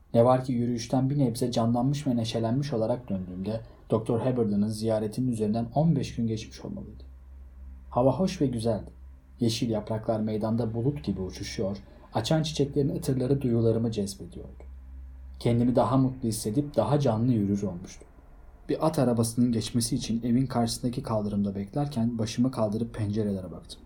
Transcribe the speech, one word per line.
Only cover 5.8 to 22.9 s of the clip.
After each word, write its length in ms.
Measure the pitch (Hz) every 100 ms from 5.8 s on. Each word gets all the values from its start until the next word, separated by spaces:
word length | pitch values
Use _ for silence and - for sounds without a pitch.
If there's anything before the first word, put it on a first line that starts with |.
| 165 135
beş 200 | 110 -
gün 120 | 113
geçmiş 380 | 110 - - -
olmalıydı. 380 | - - - - - - - - - - - -
Hava 300 | 123 131 131
hoş 220 | 185 -
ve 60 | 139
güzeldi. 440 | 120 113 101 - - - - - -
Yeşil 300 | 117 - 117
yapraklar 500 | 104 104 110 113 110
meydanda 540 | 107 107 110 117 113
bulut 300 | 117 123 -
gibi 180 | - 95
uçuşuyor, 560 | 92 - 101 - 98 101 - - -
açan 300 | 113 110 160
çiçeklerin 520 | 165 - 139 147 143 170
ıtırları 460 | - 127 127 135
duyularımı 500 | 123 117 113 110 117
cezbediyordu. 720 | 107 98 - 87 - - - - - - - - - - -
Kendimi 360 | 120 117 123 123
daha 220 | 117 131
mutlu 300 | 131 127 117
hissedip 480 | 110 110 107 143 -
daha 240 | 107 147
canlı 320 | 131 110 127
yürür 320 | 117 98 101
olmuştum. 440 | 101 87 - - - - - - - - -
Bir 160 | 143 160
at 120 | 160
arabasının 520 | 123 117 113 - 123
geçmesi 440 | 113 - 120 113 127
için 260 | - 117
evin 220 | 123 120 135
karşısındaki 580 | 123 117 - 127 127
kaldırımda 520 | 123 110 104 101 101 98
beklerken 600 | 101 143 143 120 117 117
başımı 340 | 110 - 127
kaldırıp 420 | 123 107 110 117